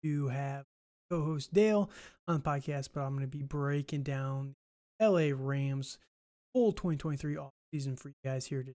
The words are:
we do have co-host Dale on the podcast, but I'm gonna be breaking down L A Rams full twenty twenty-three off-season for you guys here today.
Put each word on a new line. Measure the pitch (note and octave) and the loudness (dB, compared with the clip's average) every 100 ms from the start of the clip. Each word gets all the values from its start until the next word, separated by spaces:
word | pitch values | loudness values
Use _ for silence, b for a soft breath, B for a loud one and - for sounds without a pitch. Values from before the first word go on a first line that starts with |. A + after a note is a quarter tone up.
we | D#3 | 0
do | D3 C#3 | 0 0
have | C3 C#3 C#3 C#3 _ _ _ _ | -2 -4 -6 -12 _ _ _ _
co-host | F3 D#3 D#3 - | -2 0 -2 2
Dale | F3+ G#3+ G#3 G3+ B B B - | 4 6 6 2 B B B -2
on | E3+ | 0
the | |
podcast, | D3 C#3+ C#3 C#3+ C#3 | 0 -2 -2 -6 -4
but | D3 | -4
I'm | C3+ | -4
gonna | C#3 C3+ | -2 -4
be | C#3+ | -6
breaking | C#3 D3 C#3 C#3+ C#3 D3 | -6 -2 0 0 -2 -4
down | C3+ C3+ C3+ C3+ C#3 C#3 _ _ _ _ | -2 -2 -2 -4 -6 -10 _ _ _ _
L | A3 F3+ | 4 6
A | D#3 | 4
Rams | C3+ C3+ C#3 C#3 C3+ C3+ - b _ _ _ _ | 2 0 0 0 -2 -4 -12 b _ _ _ _
full | B3+ A#3 | 4 4
twenty | G3 F#3 D3+ | 4 0 0
twenty-three | D#3 C#3+ D3 D3+ | -2 -4 -4 -6
off-season | C#3 _ _ D3+ C#3 C3 | -8 _ _ -6 -4 -6
for | C#3+ | -10
you | C3+ | -10
guys | C3+ C3 - | -4 -4 -2
here | C#3 | -4
today. | C3 C3 | -6 -12